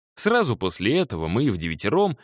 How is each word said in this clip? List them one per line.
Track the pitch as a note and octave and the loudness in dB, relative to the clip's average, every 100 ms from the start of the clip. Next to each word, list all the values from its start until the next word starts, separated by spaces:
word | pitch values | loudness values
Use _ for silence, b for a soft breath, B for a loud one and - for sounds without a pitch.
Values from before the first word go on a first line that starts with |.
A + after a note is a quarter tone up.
| _ | _
Сразу | - G#3 A#3+ E3+ G#2 | -4 0 2 2 0
после | F#2+ - G2 E3+ | -2 -2 0 0
этого | E3+ E2 D#2+ | 0 -4 -2
мы | G#2 C#3+ | 0 0
в | F2+ | 0
девятером | E2 D#2 G#2 E3+ G3+ C#3 | -4 -4 0 2 2 -2